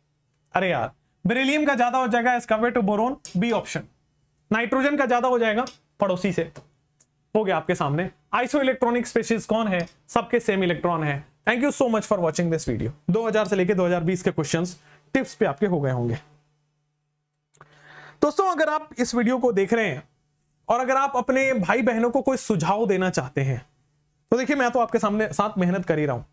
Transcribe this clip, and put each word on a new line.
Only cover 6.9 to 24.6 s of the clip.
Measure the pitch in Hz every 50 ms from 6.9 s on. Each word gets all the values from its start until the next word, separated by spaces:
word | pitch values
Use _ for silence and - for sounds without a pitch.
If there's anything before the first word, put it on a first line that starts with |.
| _ _ - _ _ _ _ _ -
हो | 214 214
गया | 190 180
आपके | 160 - - 180
सामने। | - 165 139 143 160 190 180 - _ _ - 202
आइसो | 220 254 226 - 294
इलेक्ट्रॉनिक | 269 262 247 - 254 233 240 240 233
स्पीशीज | - - 233 220 - 233 208 -
कौन | - 214 226 226 208
है? | 185 175 170 - - _ _ -
सबके | - 240 226 - 240 233
सेम | - - 196 190 185
इलेक्ट्रॉन | 175 170 147 - 175 170 160 156
है। | 147 143 139 - - _ _ - -
Thank | 240 233 269
you | 285 294
so | - 269 240
much | 220 214 -
for | - 214 185
watching | 170 160 156 - 175 170
this | 165 156 - 139
video। | 117 104 - 117 - - _ -
दो | 175 220 226
हज़ार | 220 202 214 208 -
से | 208
लेके | 190 180 185 208
दो | 180 180
हज़ार | 175 180 175 165
बीस | 175 190 180
के | - 196
क्वेश्चंस | 175 - 151 - - 165 180 180 - - _ - - - _ _ -
टिप्स | 269 262 - -
पे | - 220
आपके | 160 135 - 208
हो | 190 180 156
गए | 139 131
होंगे। | 127 123 120 120 113 - - _ _ _ _ _ _ _ _ _ _ _ _ _ _ _ _ _ _ _ _ _ _ _ _ _ _ - - _ _ - - - - - - - - -
दोस्तों | 302 294 - - 392 370
अगर | 349 294 311 302
आप | 302 311 302 - - -
इस | 247 240 226
वीडियो | 247 233 233 254 247
को | 254 247
देख | 202 196 196 -
रहे | 233 233 220 180
हैं | 131 139 - _ _ _ _ _ _ _ _ _ _ _ _ -
और | 226 247
अगर | 254 247 262
आप | 269 277 277 269
अपने | 247 233 - 254 262 269 262 262
भाई | 220 175 160 208 254
बहनों | 220 254 226 226 233 240
को | 240 269
कोई | - 269 262
सुझाव | 240 - - 214 160 160 170 202 214 233
देना | 190 190 185 185 185
चाहते | - 165 127 131 - 143
हैं | 135 135 127 117 - _ _ _ _ _ _ _ _ _ _ _ _ -
तो | 226 247
देखिए | 254 - 302
मैं | 277